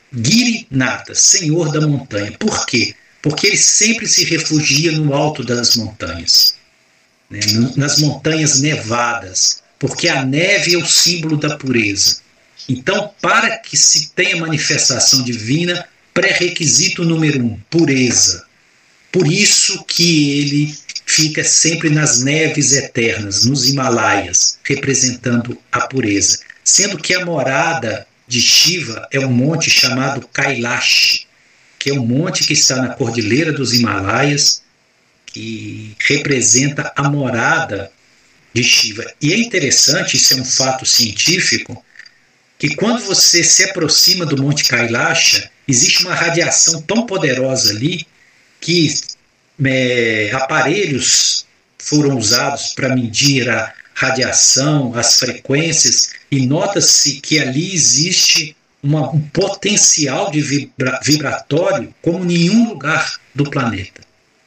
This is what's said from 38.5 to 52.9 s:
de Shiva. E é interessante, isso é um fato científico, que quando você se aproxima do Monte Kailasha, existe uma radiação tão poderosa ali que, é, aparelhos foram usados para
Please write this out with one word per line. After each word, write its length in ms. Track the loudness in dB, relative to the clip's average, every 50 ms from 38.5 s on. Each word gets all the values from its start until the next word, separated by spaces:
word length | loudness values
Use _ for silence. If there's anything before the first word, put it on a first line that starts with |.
| -4
de 100 | 0 2
Shiva. 420 | 2 2 2 2 0 -4 -8 -10 -12 -8 _
E 120 | -2 0 2
é 40 | 0
interessante, 800 | 0 0 -2 -2 0 2 2 2 2 2 2 0 -2 -2 0
isso 180 | 2 2 2 2
é 40 | 0
um 80 | 0
fato 400 | -2 -2 0 0 0 -2 -2 0
científico, 1000 | 0 2 2 2 0 -2 0 0 0 0 0 0 0 -2 -2 -4 -8 -14 -16 -18 _ -20 -20 -20 -20 _ _ _ _ _ _ _ _ _ -6 -4
que 120 | -4 -2
quando 280 | -2 0 0 0 -2 -2
você 400 | -2 0 2 2 4 4 2 2
se 180 | 2 2 2 2
aproxima 600 | 0 -2 -2 -2 0 2 2 4 2 2 0 0
do 160 | -2 0 0
Monte 220 | 0 0 0 0 0
Kailasha, 880 | 0 0 0 0 -2 -2 -2 0 0 0 0 2 2 2 0 -2 -8 _ _ _ -2
existe 380 | 0 2 2 2 2 0 -2
uma 100 | -2 -2
radiação 640 | -2 -2 0 0 0 0 0 2 2 2 2 2 0
tão 240 | -2 -2 -2 -2 -2
poderosa 640 | -2 -2 -2 0 0 0 0 0 0 0 0 0 0
ali 360 | 0 0 -2 -2 -2 -4 -8 -12 _ _ _ _ _ _ _ _ _ _
que, 260 | -4 0 2 2 2 2 0 -4 -8 -10 -14 -18 _ _ _ _ _ _ _ -2 0
é, 680 | 0 2 2 0 0 0 0 0 0 0 0 -2 -2 -2
aparelhos 1120 | -4 -2 -2 0 0 0 0 0 0 -2 -2 -2 -2 0 2 2 2 2 0 -2 -4 -6 _ _ _ _ _ _ -16
foram 400 | -6 -2 0 2 2 2 2 0
usados 520 | 0 0 0 0 0 -2 -4 -4 -6 -8
para 260 | -6 -4 -2 0